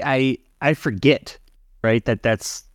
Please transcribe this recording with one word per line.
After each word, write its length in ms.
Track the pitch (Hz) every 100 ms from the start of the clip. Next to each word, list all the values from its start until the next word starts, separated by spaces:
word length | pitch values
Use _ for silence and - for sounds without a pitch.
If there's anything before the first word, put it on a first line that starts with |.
| 139
I, 320 | 135 131 131 _ -
I 120 | 139
forget, 640 | 156 160 104 135 143 - - _ _ _ _
right, 220 | 113 113 110
that 180 | 110
that's, 400 | 117 110 - - -